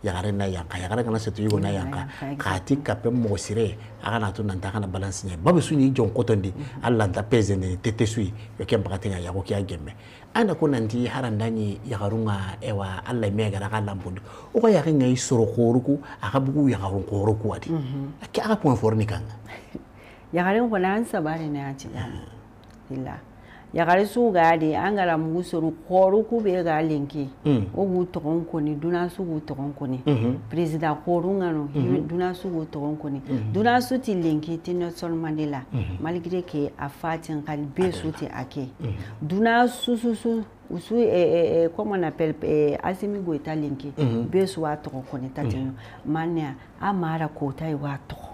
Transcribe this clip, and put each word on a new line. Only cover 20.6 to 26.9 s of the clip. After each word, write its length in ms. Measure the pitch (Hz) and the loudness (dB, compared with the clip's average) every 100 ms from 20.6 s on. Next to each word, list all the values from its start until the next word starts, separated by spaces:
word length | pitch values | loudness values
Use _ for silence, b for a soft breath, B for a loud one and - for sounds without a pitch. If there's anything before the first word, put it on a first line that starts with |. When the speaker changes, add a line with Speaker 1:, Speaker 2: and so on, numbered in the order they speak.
| 240 | 2
Speaker 2:
ko 80 | 214 | 2
na 160 | 185 202 | 2 0
ansa 260 | 233 208 | 0 -2
bare 260 | 151 160 160 | -2 -4 -4
na 200 | 147 139 | -4 -6
achi. 180 | 135 - | -8 -10
Speaker 1:
Mm. 1120 | 110 - - - - - - - - - 135 | -8 -8 -8 -12 -18 -20 -20 -20 -20 -10 -8
Speaker 2:
Ila. 200 | 131 - - B B B B | -8 -10 -16 B B B B
Yagare 320 | - 165 180 208 | 0 6 6 4
su 240 | 240 240 | 4 4
ga 240 | 185 165 165 | 6 6 6
di, 160 | 156 156 | 4 2
an 200 | 143 208 | 2 2
gara 220 | 180 160 | 2 2
mugu 260 | 160 165 | 2 -2
soro 280 | 175 170 160 160 - | -2 0 0 -2 2
koruku 540 | 185 190 202 220 233 | 6 8 6 4 2
be 100 | 208 185 | 2 2
ga 180 | 170 156 | 2 2
lenki. 460 | 160 | 2